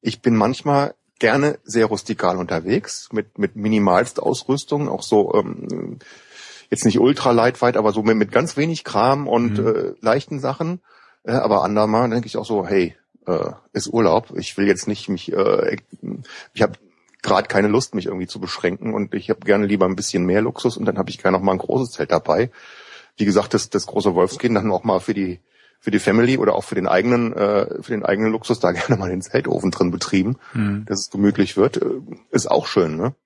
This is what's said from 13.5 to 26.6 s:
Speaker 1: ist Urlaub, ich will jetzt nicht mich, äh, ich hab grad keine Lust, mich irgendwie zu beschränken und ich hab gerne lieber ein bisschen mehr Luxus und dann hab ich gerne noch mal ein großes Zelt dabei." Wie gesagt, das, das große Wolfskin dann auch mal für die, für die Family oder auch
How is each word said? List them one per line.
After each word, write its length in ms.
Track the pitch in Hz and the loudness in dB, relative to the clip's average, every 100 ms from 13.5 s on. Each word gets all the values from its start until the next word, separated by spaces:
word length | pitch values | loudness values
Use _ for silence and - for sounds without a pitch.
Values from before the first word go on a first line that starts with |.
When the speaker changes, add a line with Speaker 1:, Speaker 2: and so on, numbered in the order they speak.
| - _ | -8 _
Speaker 1:
ist 140 | - - | -8 -4
Urlaub, 400 | 113 104 87 120 - | 2 4 4 0 -10
ich 180 | 85 - | -10 -2
will 100 | 101 | 0
jetzt 220 | 98 - | 2 -2
nicht 220 | 104 - | -6 -4
mich, 200 | 92 - | -6 -4
äh, 420 | - 101 98 - - _ - - - - - - | 0 2 2 0 -2 _ -16 -12 -12 -14 -20 -18
ich 80 | - | 0
hab 160 | 107 - _ _ _ _ | 0 0 _ _ _ _
grad 280 | - 95 - | 0 2 2
keine 180 | 101 104 | 2 2
Lust, 260 | 110 - | 2 0
mich 120 | 104 87 | -6 -6
irgendwie 200 | 92 92 | -6 -8
zu 140 | - | -8
beschränken 540 | 92 - 90 95 113 | -10 -4 -4 -4 -6
und 180 | 107 101 | -4 -4
ich 160 | 104 - | -6 -4
hab 160 | 110 | -4
gerne 220 | - 101 101 | 2 2 2
lieber 180 | 101 | 2
ein 100 | 92 95 | 2 0
bisschen 280 | 101 98 | -4 -2
mehr 160 | 90 95 | 2 2
Luxus 380 | 110 - 127 107 | 0 -2 -4 -2
und 80 | 110 | -4
dann 100 | - | -2
hab 140 | 95 | -6
ich 80 | - | -2
gerne 180 | 92 95 | 0 2
noch 80 | |
mal 80 | 95 | 2
ein 60 | 95 | 0
großes 320 | - 127 123 | 0 -2 -2
Zelt 200 | - 73 | -4 -2
dabei." 380 | 82 - 78 120 - - - - - - _ | -2 2 0 0 -4 -20 -20 -20 -20 -20 _
Wie 80 | 104 | 2
gesagt, 260 | 98 98 | 2 2
das, 160 | 107 - | -2 -2
das 180 | 101 - | -4 -4
große 280 | - 101 | -2 0
Wolfskin 400 | 87 92 - 123 | 2 0 0 -2
dann 160 | 110 107 | 0 0
auch 140 | 92 | -2
mal 160 | 113 95 | 0 -2
für 120 | 90 | -2
die, 280 | 101 95 90 _ _ _ _ | -4 -4 -6 _ _ _ _
für 100 | - | -4
die 80 | 101 | -2
Family 400 | - 104 120 131 | 2 4 4 2
oder 160 | - | 2
auch 100 | - | 0